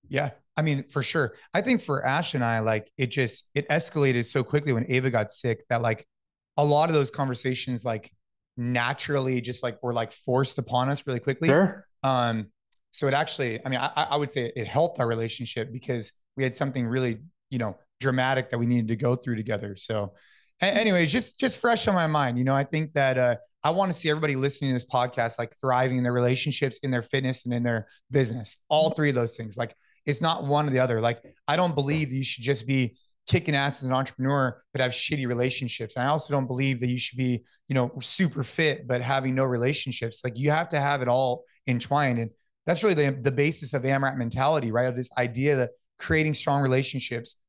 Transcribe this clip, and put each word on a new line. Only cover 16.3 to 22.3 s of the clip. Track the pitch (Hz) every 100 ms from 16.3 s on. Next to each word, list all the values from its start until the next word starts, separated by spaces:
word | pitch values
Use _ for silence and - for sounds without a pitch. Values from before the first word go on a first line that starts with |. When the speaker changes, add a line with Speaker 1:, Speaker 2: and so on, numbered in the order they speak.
| -
Speaker 1:
we |
had | 131 -
something | 139 131 120
really, | 127 127 113 151 _ _
you | 131
know, | 110 90 _ _
dramatic | 135 131 127 131 127
that | 120
we | 117
needed | 123 110
to | 113
go | 120 123
through | - 113
together. | 107 104 101 98
So | - 110 101 - _ _ _ _
a-, | 185
anyways, | 202 220 185 165
just, | 220 - -
just | 262 -
fresh | 240 226 -
on |
my | 190 160
mind. | 151 135